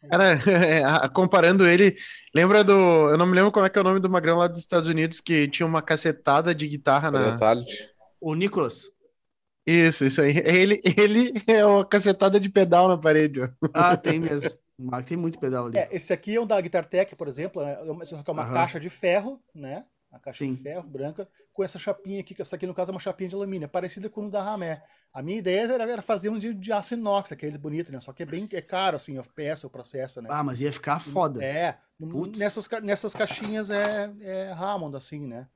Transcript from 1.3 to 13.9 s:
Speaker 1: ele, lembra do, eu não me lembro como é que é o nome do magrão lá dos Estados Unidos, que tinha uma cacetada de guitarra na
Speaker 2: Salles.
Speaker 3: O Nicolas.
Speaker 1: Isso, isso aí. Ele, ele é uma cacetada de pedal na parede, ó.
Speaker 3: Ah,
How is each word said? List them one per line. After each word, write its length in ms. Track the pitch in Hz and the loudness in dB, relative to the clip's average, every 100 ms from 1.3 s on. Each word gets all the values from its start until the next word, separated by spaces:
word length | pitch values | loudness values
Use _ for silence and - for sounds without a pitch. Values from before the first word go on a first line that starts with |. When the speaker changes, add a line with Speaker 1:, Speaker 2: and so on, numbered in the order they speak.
| 190 170 190 180 | 6 6 6 6
Speaker 1:
ele, 300 | 175 202 190 - - - | 8 6 4 -14 -20 -4
lembra 300 | 156 175 208 | 2 6 6
do, 460 | 202 196 185 165 151 | 6 6 6 6 6
eu 80 | 156 | 4
não 80 | 175 | 4
me 100 | 180 | 4
lembro 160 | 196 | 4
como 140 | 202 190 | 4 2
é 40 | |
que 80 | 196 | 2
é 40 | |
o 20 | |
nome 160 | 185 190 | 2 2
do 100 | 185 | 2
magrão 280 | 180 160 170 | 0 2 2
lá 100 | 175 | 2
dos 120 | 170 | -2
Estados 280 | - 175 165 | -2 -2 0
Unidos, 320 | 160 160 165 | -2 -2 -4
que 280 | - 160 143 | -2 0 0
tinha 160 | 143 165 | -2 -2
uma 160 | 160 | -2
cacetada 760 | 156 156 165 151 - 143 165 160 | 0 -2 0 -2 2 2 2 -2
de 120 | 151 | -6
guitarra 440 | 147 143 139 156 | -4 2 2 2
na 240 | 139 123 117 | 0 0 2
Speaker 2:
Salles. 540 | 110 120 120 - - _ _ _ | 2 2 -2 -14 -16 _ _ _
Speaker 3:
O 120 | 165 | -6
Nicolas. 560 | 156 196 196 131 - - _ _ _ _ _ _ _ - | -2 -2 -2 -4 -6 -16 _ _ _ _ _ _ _ 2
Speaker 1:
Isso, 400 | 170 165 147 139 | 4 4 4 0
isso 160 | 135 | 4
aí. 160 | 143 147 165 | 2 4 4
Ele, 360 | 180 190 208 185 - | 4 4 4 2 4
ele 360 | 208 214 247 247 - | 4 4 2 0 2
é 200 | 220 208 | 6 6
uma 200 | 202 196 | 4 4
cacetada 540 | 208 202 190 196 202 | 2 2 2 4 4
de 80 | 196 | 2
pedal 400 | 202 185 175 185 | 2 6 6 6
na 100 | 175 | 4
parede, 440 | 160 156 151 135 | 4 4 2 0
ó. 80 | 127 - 160 | -8 -4 -4
Speaker 3:
Ah, 240 | 165 175 | 2 4